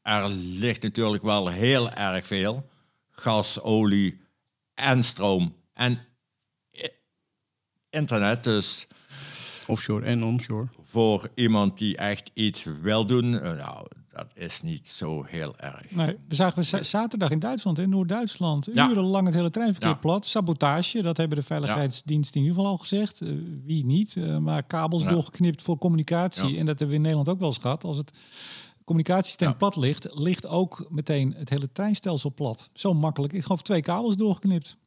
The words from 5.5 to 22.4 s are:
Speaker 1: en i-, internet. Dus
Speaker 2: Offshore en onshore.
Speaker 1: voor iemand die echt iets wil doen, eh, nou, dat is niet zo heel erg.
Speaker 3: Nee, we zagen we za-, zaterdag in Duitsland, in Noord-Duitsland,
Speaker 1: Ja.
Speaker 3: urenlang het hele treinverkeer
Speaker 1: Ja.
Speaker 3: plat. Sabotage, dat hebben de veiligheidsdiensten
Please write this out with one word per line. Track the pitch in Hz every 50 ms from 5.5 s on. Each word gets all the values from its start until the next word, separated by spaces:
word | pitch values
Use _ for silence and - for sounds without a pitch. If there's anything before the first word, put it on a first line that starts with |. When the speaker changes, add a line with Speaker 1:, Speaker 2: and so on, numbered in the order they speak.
| - _ _ _ _
Speaker 1:
en | - 120 123 123 120 - _ _ _ _ _ _ _ _ _ _ _ _ _ _
i-, | - - - _ _ _ _ _ _ _ _ _ _ _ _ _ _ _ _ _ _ _ _
internet. | - 156 147 - 120 107 101 101 117 120 -
Dus | 123 110 104 92 - - - - _ - _ _ _ - - - - - - - - - - -
Speaker 2:
Offshore | - 110 110 - - 104 104 -
en | 117 120 120 113
onshore. | 113 120 123 120 - 110 107 120 123 - - -
Speaker 1:
voor | _ - 117 113 110 107 95 - - -
iemand | - 120 113 110 104 101 98 95
die | - 107 104 95
echt | - 98 104 104 - - - _
iets | - 110 104 92 - - 82 78 71
wil | 80 101 107 110 113
doen, | 101 123 123 120 120 120 101
eh, | 69 87 82
nou, | 73 69 - - - - - - - -
dat | _ - - - - _
is | - 85 85 - -
niet | - 82 80 71 -
zo | - - - 87 78 78 76 69
heel | - - 82 78 69 60
erg. | - - 69 69 - - -
Speaker 3:
Nee, | 190 170 165 151 190 - -
we | - 156
zagen | 139 190 180 - 180
we | 165
za-, | - - 196 165
zaterdag | - - 208 233 226 - 214 185 143
in | 151 156
Duitsland, | 160 226 262 226 - 196 165 147
in | 180 190
Noord-Duitsland, | 190 196 185 165 196 233 240 202 - - 180 165 151 147 139 - 233
Speaker 1:
Ja. | 226 - 262
Speaker 3:
urenlang | 233 202 185 190 190 196 190
het | 180 160
hele | 175 175 170
treinverkeer | 160 220 240 226 190 - 110 110
Speaker 1:
Ja. | 107
Speaker 3:
plat. | - - 156 175 208 202
Sabotage, | - - 220 190 170 165 139 180 143 143 165 175 - - 233
dat | 190 170 160
hebben | - 165 156 151
de | 147 135
veiligheidsdiensten | - 160 151 143 139 107 147 143 135 123 - - 147 151 151 143 - - 143